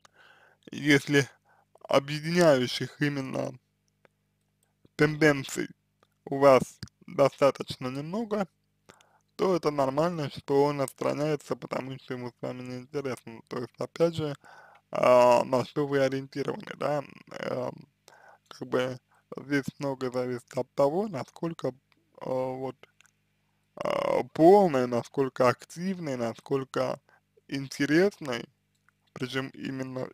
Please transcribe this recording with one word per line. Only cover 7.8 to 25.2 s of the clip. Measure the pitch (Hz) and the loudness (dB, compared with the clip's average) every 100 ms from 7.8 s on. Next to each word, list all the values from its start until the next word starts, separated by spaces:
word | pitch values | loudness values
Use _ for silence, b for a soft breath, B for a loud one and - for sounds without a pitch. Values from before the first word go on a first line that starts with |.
| 127 | -8
немного, | 135 156 202 220 208 190 _ _ _ _ b b b _ - | -8 -8 -8 -6 -4 -6 _ _ _ _ b b b _ -4
то | 190 170 | 0 0
это | 151 | 0
нормально, | 147 135 139 170 170 139 | 0 0 0 -2 -2 -6
что | - - 139 | -8 0 2
он | 143 143 | 2 0
отстраняется, | 135 - 131 135 151 147 - 139 | -6 -4 -4 -2 -2 -4 -4 -8
потому | - - 131 131 | -6 -8 -8 -12
что | - | -12
ему | 127 123 | -10 -10
с | - | -10
вами | 131 127 | -10 -10
неинтересно. | 127 127 127 147 135 113 - 113 _ | -12 -12 -10 -8 -8 -8 -12 -20 _
То | 127 | -10
есть, | 120 - | -10 -10
опять | 127 - 170 160 | -10 0 0 0
же, | 151 139 B B B B _ | -6 -8 B B B B _
а, | - 123 123 123 120 | 0 6 8 8 6
на | 127 127 | 4 0
что | 113 - 143 | -2 -4 -2
вы | 139 | 0
ориентированы, | 135 135 139 143 131 - - 147 | 0 -2 -6 -6 -6 -6 -10 -6
да, | 139 147 - - - | -4 -4 -6 -18 -18
эм, | - - 131 123 - - _ _ b b b _ | -10 -6 -4 -6 -10 -20 _ _ b b b _
как | - 127 | -18 -6
бы | 127 127 127 _ _ _ - | -4 -2 -6 _ _ _ -16
здесь | 131 143 131 - | -4 -4 -4 -8
много | 143 131 131 | -8 -6 -4
зависит | 127 127 123 - 127 | -4 -4 -6 -6 -6
от | - | -6
того, | - 139 170 220 | 0 0 0 -4
насколько, | 143 - - 170 165 135 127 _ _ _ - | -8 -10 -8 -10 -6 -8 -8 _ _ _ -14
а, | - | -6
вот, | 131 131 131 131 - - _ _ _ _ _ _ _ _ 50 | -4 -4 -6 -10 -12 -20 _ _ _ _ _ _ _ _ -6
а, | 50 50 50 50 127 | -4 0 0 0 -2
полной, | - 165 208 185 135 123 | 4 8 8 6 2 0
насколько | 120 - - | -2 -4 -4